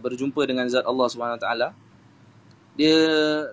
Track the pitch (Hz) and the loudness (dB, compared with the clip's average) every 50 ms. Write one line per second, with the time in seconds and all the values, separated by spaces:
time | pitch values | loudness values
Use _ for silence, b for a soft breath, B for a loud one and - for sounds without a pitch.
0 | 113 123 123 123 135 139 131 151 143 127 127 127 123 123 123 127 - - 127 127 | -6 -6 -4 -4 -4 -2 -2 -2 -2 0 0 -2 -2 0 0 0 0 0 0 0
1 | 127 120 120 120 120 120 120 117 98 101 117 117 120 160 - - - _ - _ | 0 0 -2 -4 -6 -6 -6 -4 -4 -4 -2 -2 -4 -4 -6 -10 -20 _ -20 _
2 | _ _ _ _ - - _ - _ - - _ _ _ _ - 151 156 160 160 | _ _ _ _ -20 -20 _ -20 _ -20 -20 _ _ _ _ 2 4 4 6 6
3 | 160 160 156 156 151 151 151 151 151 123 | 4 4 2 2 2 0 0 -2 -4 -8